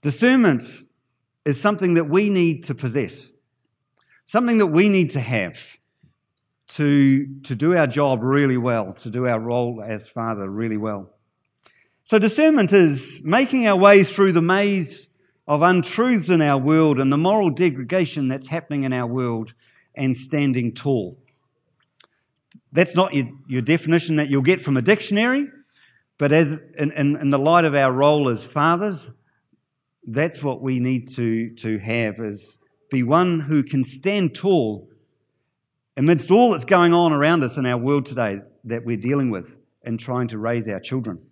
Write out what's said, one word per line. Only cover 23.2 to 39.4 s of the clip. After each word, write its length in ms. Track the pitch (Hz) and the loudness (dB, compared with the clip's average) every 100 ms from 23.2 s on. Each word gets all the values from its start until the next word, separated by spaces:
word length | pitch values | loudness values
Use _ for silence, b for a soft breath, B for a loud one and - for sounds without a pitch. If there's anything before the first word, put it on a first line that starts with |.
| 120 - - | -4 -10 -8
your 140 | 127 | -6
definition 540 | 117 160 156 165 165 156 | 0 -2 2 -2 0 -2
that 140 | 147 | 0
you'll 120 | 139 | 0
get 200 | 135 180 | 2 0
from 160 | 156 131 | 0 -2
a 40 | |
dictionary, 680 | 120 208 - 202 233 269 285 - b b b b b _ | 2 0 0 -2 0 -2 -4 -12 b b b b b _
but 140 | 143 | 2
as 320 | 151 156 151 - - | 2 2 -2 -12 -6
in, 140 | 147 | -6
in, 240 | 156 143 147 | -2 -2 0
in 120 | 139 | 0
the 100 | 139 | 0
light 260 | 143 170 160 | 4 4 4
of 100 | 143 | 2
our 160 | 135 | 2
role 380 | 127 143 151 135 | 2 2 4 0
as 160 | 113 - | -2 -4
fathers, 680 | 151 156 175 208 170 - - _ _ _ _ _ _ _ _ - | -2 0 0 -2 -8 -12 -20 _ _ _ _ _ _ _ _ -8
that's 340 | 117 165 165 | -4 -4 -4
what 200 | 143 123 | -8 -6
we 180 | 131 127 | -4 -2
need 300 | 123 127 120 | -2 -4 -6
to, 440 | - 117 113 113 117 | -6 -4 -2 -6 -8
to 220 | 110 110 | -6 -6
have, 360 | 101 117 110 101 | -4 -2 -2 -4
is 380 | 110 101 - - _ _ _ | -10 -10 -16 -20 _ _ _
be 140 | 135 | -4
one 380 | 120 156 180 165 | 2 2 2 -2
who 200 | 143 151 | 0 -2
can 220 | 131 135 | 0 -4
stand 500 | 127 135 190 208 175 | -4 -4 -4 -2 -2
tall 560 | - 190 180 113 101 - _ _ _ _ _ _ _ _ _ _ - | -2 0 0 0 -6 -14 _ _ _ _ _ _ _ _ _ _ -2
amidst 340 | 143 170 123 | 0 0 2
all 200 | 196 240 | 4 4
that's 140 | 170 120 | 2 2
going 280 | 185 175 | 4 6
on 200 | 170 170 | 4 2
around 300 | 147 147 170 | 2 2 2
us 140 | 127 147 | -2 -2
in 80 | 127 | -2
our 120 | 123 | -2
world 280 | 123 143 - | 0 -2 -2
today 340 | 127 113 98 - _ | -4 -4 -6 -12 _
that 200 | 117 117 | -10 -8
we're 140 | 117 113 | -6 -6
dealing 320 | 117 143 131 | -2 -2 -2
with 300 | 101 | -4